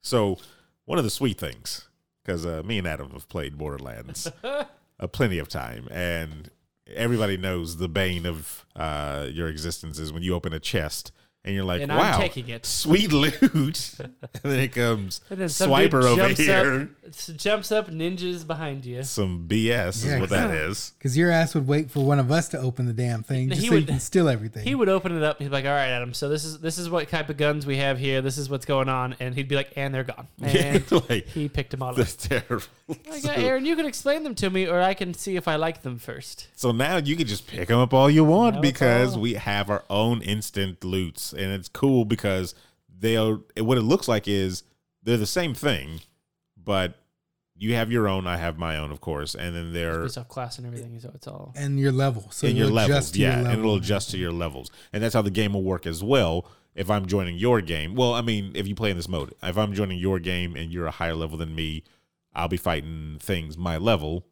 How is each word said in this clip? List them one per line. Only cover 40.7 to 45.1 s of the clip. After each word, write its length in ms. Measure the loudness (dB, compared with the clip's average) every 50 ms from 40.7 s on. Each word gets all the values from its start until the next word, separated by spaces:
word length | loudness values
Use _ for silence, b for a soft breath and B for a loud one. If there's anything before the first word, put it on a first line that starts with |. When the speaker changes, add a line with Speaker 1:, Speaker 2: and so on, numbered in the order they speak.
| -4 -6 -6
Speaker 1:
loots, 480 | -2 -2 0 -2 -2 -6 -8 -10 -8 -6
and 200 | -4 -4 -4 -4
it's 160 | -6 -8 -10
cool 360 | _ 0 2 4 6 4 4
because 500 | 4 0 0 0 0 0 0 -2 -4 -8 b b b b b b _ -14 -2
they'll, 440 | 0 2 4 4 4 2 2 0 -4 _ _ -4
what 200 | 2 2 4 4
it 40 | 4
looks 260 | 4 4 2 4 2
like 200 | 0 0 2 0
is 340 | 0 2 2 0 -2 -6 -10 _ _ _ _ _ _ _ _
they're 140 | 0